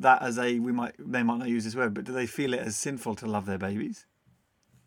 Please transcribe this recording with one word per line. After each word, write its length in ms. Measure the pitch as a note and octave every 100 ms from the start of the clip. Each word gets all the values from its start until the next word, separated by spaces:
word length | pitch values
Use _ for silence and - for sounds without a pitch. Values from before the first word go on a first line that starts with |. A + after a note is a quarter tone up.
that 220 | C3 B2+
as 160 | C3 A#2
a, 200 | B2 A#2+
we 140 | A#2+
might, 220 | A#2+ A#2+ -
they 240 | C#3+ B2+
might 160 | A#2 A#2+
not 100 | B2
use 160 | A#2
this 120 | A2 A#2+
word, 160 | A#2+
but 120 | G2+
do 80 | G#2
they 140 | B2+ A#2+
feel 280 | - C#3
it 60 | B2
as 160 | A2 G#2+
sinful 400 | D3+ C3+ A#2 G#2
to 100 | A2+
love 200 | G#2 G2
their 120 | F#2+
babies? 480 | F#2+ G#2 A#3+ A3 - _ _ _ _ _ _ _